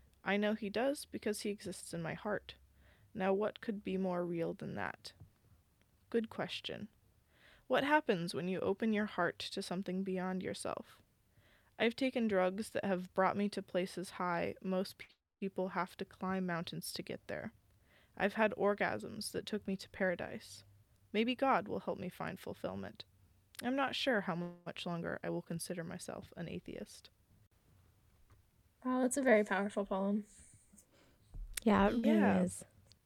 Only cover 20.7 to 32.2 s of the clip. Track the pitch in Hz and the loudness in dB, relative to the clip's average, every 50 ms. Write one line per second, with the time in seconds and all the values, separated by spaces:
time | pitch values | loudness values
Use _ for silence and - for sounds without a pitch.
20.7 | - - _ _ _ _ _ _ - 208 226 247 254 - 277 269 233 175 202 - | -20 -20 _ _ _ _ _ _ 0 0 2 2 0 2 4 4 4 4 2 0
21.7 | - 190 - - 170 190 190 180 - - - - 190 - - - - - - - | -4 -4 -2 -4 -4 -4 -4 -8 -8 -6 -6 -6 -8 -8 -8 -10 -8 -6 -6 -6
22.7 | - 196 196 208 - - - _ _ _ _ _ _ _ _ _ - - - 240 | -6 -6 -8 -10 -12 -14 -16 _ _ _ _ _ _ _ _ _ -12 -6 -4 -2
23.7 | 262 277 269 247 - - - 277 240 202 190 190 165 170 175 175 175 175 175 165 | 0 0 0 -2 -2 0 2 2 2 2 2 0 -2 -2 -4 -6 -8 -10 -12 -10
24.7 | - - - 180 170 170 170 170 - - - 170 170 170 - - 170 165 - - | -10 -6 -6 -4 -4 -2 -2 -4 -4 -4 -4 -4 -4 -4 -4 -4 -6 -6 -4 -6
25.7 | 180 180 165 170 180 180 - - - - - - - 185 170 165 - 180 - - | -6 -6 -6 -6 -8 -8 -8 -8 -8 -10 -10 -12 -10 -10 -8 -8 -8 -8 -8 -10
26.7 | - - 208 - - - - - _ _ _ _ _ - _ _ _ _ _ _ | -10 -10 -10 -12 -14 -18 -20 -20 _ _ _ _ _ -20 _ _ _ _ _ _
27.7 | - - - _ _ _ _ _ _ _ - - - - _ _ _ _ _ _ | -20 -20 -20 _ _ _ _ _ _ _ -20 -20 -20 -20 _ _ _ _ _ _
28.7 | _ _ - 254 254 254 254 254 - 285 262 254 214 214 214 208 196 185 202 208 | _ _ -2 0 2 2 2 2 2 4 6 8 8 8 8 6 2 2 0 0
29.7 | - 214 202 - 196 190 196 202 202 214 208 - - - - - - - _ _ | 0 -2 -2 0 0 0 2 2 2 0 0 -4 -12 -20 -20 -20 -20 -20 _ _
30.7 | - - - _ _ - - - _ _ _ _ - - - - - - - 226 | -20 -20 -20 _ _ -20 -20 -20 _ _ _ _ -12 -12 -10 -10 -6 0 4 6
31.7 | 208 196 196 208 233 240 226 220 220 208 | 6 8 6 6 4 4 6 6 8 8